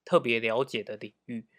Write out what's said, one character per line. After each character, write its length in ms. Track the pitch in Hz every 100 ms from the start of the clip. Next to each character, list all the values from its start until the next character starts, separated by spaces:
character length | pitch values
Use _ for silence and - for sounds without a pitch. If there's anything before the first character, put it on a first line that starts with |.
| -
特 120 | 175
别 220 | 127 113
了 240 | 113 113
解 180 | - 113
的 140 | 101 107
领 160 | 107 - -
域， 200 | 113 -